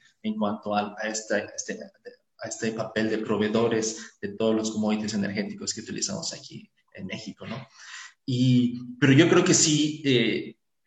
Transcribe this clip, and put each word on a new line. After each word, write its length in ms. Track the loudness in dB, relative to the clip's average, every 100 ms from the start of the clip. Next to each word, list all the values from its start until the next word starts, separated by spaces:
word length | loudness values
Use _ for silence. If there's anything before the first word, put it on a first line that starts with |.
| _ _
en 140 | -6 -2
cuanto 380 | -2 -2 -2 -2
a, 200 | -2 -4
a 100 | -6
este, 280 | -6 -2 -2
a 40 | -2 -10
este, 240 | -10 -10 -14 _ -20 -20 _ _
a 80 | -12
este 240 | -6 -4
papel 380 | -4 -4 -2 0
de 100 | -2
proveedores 1000 | -2 0 2 2 2 2 -2 -6 -14 _
de 80 | -10
todos 260 | -2 0 2
los 160 | 0
commodities 420 | -2 0 0 -2
energéticos 600 | -2 -2 -2 -6 -6 -8
que 80 | -8
utilizamos 520 | -8 -6 -6 -6 -8
aquí 360 | -10 -14 -18 -20 _ _
en 120 | -16 -12
México, 380 | -12 -12 -14 -12
¿no? 220 | -12 -14 -20 -18 -18 -18 _ -4
Y, 720 | 2 4 6 4 -2 -10 2
pero 140 | 6
yo 160 | 8 8
creo 140 | 6
que 100 | 6
sí, 480 | 4 4 2 0 -2 2
eh, 520 | 2 2 -2 -6 -14 _ _